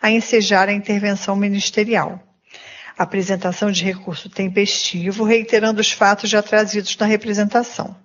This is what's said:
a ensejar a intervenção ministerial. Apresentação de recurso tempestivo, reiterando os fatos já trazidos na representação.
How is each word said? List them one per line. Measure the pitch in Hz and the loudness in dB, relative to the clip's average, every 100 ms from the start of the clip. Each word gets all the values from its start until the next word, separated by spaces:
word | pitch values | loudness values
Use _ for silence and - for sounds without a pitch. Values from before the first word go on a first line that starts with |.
a | 220 | 2
ensejar | 226 220 233 202 196 196 | 2 2 2 4 4 4
a | |
intervenção | 202 202 208 208 196 - | 0 -2 -2 0 -2 -2
ministerial. | 196 202 196 - - 214 214 147 185 _ _ _ - - - - - | -2 0 0 -2 0 0 0 -2 -8 _ _ _ -20 -20 -20 -20 -4
Apresentação | 180 196 185 190 185 180 208 | -2 -2 -2 -2 -2 -2 -2
de | 185 | 0
recurso | 185 185 - 160 196 | -2 -6 -10 -12 -12
tempestivo, | - 190 190 202 - - 175 175 196 | -6 -2 0 0 0 -4 -4 -4 -2
reiterando | 214 233 226 220 220 214 | 2 2 4 2 2 0
os | 214 | -2
fatos | - 202 208 214 | 2 2 4 2
já | 214 | 0
trazidos | 208 214 208 208 190 - | 2 0 2 -2 -4 -2
na | 214 | 0
representação. | 214 220 208 208 240 240 - - - | 0 0 -2 2 0 -2 -8 -10 -12